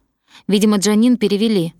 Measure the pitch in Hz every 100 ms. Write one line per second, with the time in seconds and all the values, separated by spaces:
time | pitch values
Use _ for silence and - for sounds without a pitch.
0 | _ _ _ - - 202 214 208 190 214
1 | 247 247 202 196 226 202 165 -